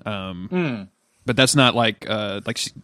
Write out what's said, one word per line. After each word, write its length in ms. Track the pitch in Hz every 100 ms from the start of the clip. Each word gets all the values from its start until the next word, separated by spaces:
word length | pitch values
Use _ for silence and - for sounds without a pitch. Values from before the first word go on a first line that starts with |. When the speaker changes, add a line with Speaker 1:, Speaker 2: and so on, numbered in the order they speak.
Speaker 1:
Um, 460 | - 101 95 90 98
Speaker 2:
Mm. 360 | 180 160 113 98 _ _ _ -
Speaker 1:
but 80 | 120
that's 200 | 131 147
not 200 | 123 117
like, 340 | 113 104 -
uh, 320 | 107 104 98 110
like 100 | 113
she, 140 | - -